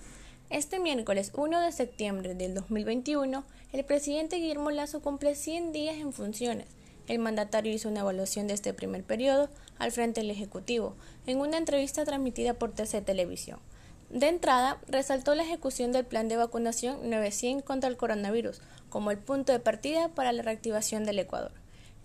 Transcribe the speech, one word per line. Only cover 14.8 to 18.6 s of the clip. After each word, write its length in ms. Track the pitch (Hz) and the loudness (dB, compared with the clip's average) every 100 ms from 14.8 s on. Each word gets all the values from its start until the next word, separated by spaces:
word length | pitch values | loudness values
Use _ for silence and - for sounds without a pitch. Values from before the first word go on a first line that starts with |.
| - | 0
resaltó 480 | 262 269 269 262 302 | 0 2 2 4 4
la 80 | |
ejecución 480 | 320 330 269 254 240 | 2 -2 -2 0 2
del 140 | 254 247 | 2 2
plan 240 | 226 226 | 0 2
de 80 | 226 | 2
vacunación 600 | 233 233 233 226 240 277 | 2 2 0 0 -2 -2
nueve 260 | 233 220 208 | 0 2 2
cien 300 | 208 247 277 | 0 0 0
contra 300 | 269 269 262 | 0 0 0
el 80 | 247 | 2
coronavirus 640 | 233 208 202 233 214 - | 0 0 0 0 0 -4